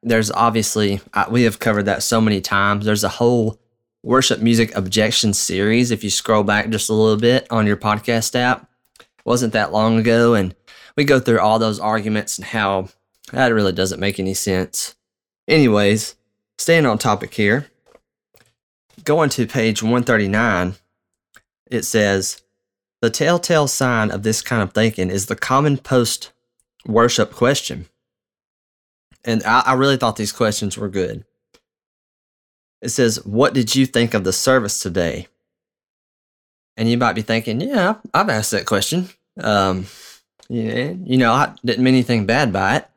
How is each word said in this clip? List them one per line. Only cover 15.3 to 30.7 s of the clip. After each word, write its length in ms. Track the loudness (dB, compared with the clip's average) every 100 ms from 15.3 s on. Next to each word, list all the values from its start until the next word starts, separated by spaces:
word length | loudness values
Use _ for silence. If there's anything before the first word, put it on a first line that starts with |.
| _ 0
Anyways, 680 | 4 4 4 2 2 -2 -14 _ _ _ -10
staying 300 | 2 4 4
on 100 | 0
topic 360 | 0 -2 -4
here, 340 | -2 0 0 -2 _ _ _ _ _ _ _ _ _ _ _ _ -14
going 260 | -2 0 2
to 160 | 0 -2
page 380 | 0 0 0
one 200 | 0 0
thirty-nine, 680 | 2 0 2 0 0 0 -2 -6 _ _ _ _ _ _ _ _ _
it 140 | -6
says, 580 | -2 0 2 0 -2 -10 _ _ _ _ _ _
"The 100 | -4
telltale 560 | 0 0 0 2 0 2
sign 420 | 0 0 0 0
of 140 | -2
this 180 | -2 -4
kind 220 | -2 -2
of 100 | 0
thinking 380 | 0 0 0 -4
is 160 | -2 -4
the 80 | -6
common 420 | 0 2 2 0
post-worship 1500 | 0 0 0 -4 -10 _ _ _ _ _ -2 2 2 2 -2
question." 540 | 0 0 0 -4 -12 -14 _ _ _ _ _ _ _ _ _ _ _ _ _
And 200 | -4 -2
I, 180 | 2 2 2
I 60 |
really 240 | 2 2 2
thought 180 | 0 -2
these 160 | -8
questions 460 | -2 -2 0 -6